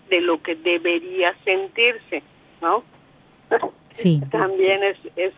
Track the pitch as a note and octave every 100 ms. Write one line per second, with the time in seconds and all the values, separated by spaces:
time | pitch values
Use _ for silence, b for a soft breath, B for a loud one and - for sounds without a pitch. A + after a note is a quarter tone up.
0 | - F3+ F3 D#3+ - D#3+ F3+ E3+ F3 E3+
1 | F3+ F#3 F3 - - F#3+ F#3+ - A#3+ A3+
2 | - - - _ _ - E3 G3 - -
3 | _ _ _ _ - A#3 - - _ -
4 | F#3 D3+ C#3 - F#3+ F#3+ F#3+ G3 G3 F#3+
5 | - - F#3